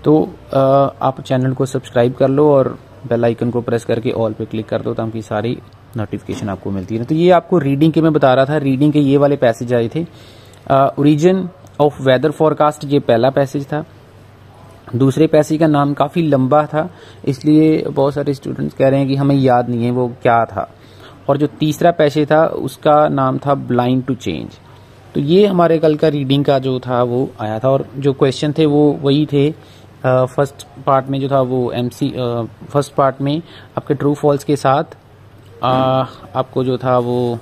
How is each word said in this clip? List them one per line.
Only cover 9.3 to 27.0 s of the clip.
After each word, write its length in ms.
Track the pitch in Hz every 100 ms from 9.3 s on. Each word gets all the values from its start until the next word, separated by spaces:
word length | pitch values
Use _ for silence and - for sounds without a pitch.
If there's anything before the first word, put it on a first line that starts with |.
| 143
passage 380 | 123 113 120
आए 160 | 123 117 156
थे। 100 | 170 - - - - - -
अ, 280 | 135 139 -
origin 480 | 147 151 170 190 180 - - -
of 100 | 147 - 131
weather 240 | 127 151 143
forecast, 440 | 156 147 151 - 143
ये 140 | 143
पहला 300 | 131 117 127
passage 360 | 135 135 147 139
था। 200 | 147 165 - - - - - - - - - - 120
दूसरे 320 | 135 139 156
passage 320 | 156 151 156
का 80 | 160
नाम 260 | 147 143
काफ़ी 280 | 143 147 180
लंबा 440 | 160 139 127 151 151
था, 240 | 151 175 - - - -
इसलिए 560 | 135 151 151 156 156
बहुत 320 | - 147 139
सारे 200 | 143 143
students 420 | 139 - 131 147 -
कह 120 | 135
रहे 100 | 135
हैं 100 | 135
कि 60 | 139
हमें 200 | 139 139
याद 340 | 131 123 120
नहीं 160 | 120 120
है 60 |
वो 160 | 123 123 123
क्या 220 | 127 117 110
था। 240 | 98 - - - - - - -
और 80 | 139
जो 100 | 147
तीसरा 440 | - 156 147 175
पैसेज 400 | 165 147 156 147
था 140 | 156 160
उसका 640 | - 135 - 156 147 151
नाम 300 | 143 135 135
था 300 | 143 139 123
Blind 340 | 123 123 127
to 100 | 127
Change। 420 | 123 104 76 57 - - - - - -
तो 60 | -
ये 280 | 143 180 208
हमारे 320 | 180 170 160
कल 160 | 160 151
का 120 | 160
reading 380 | 147 131 139 143
का 140 | 135
जो 200 | 131 127
था 240 | 123 123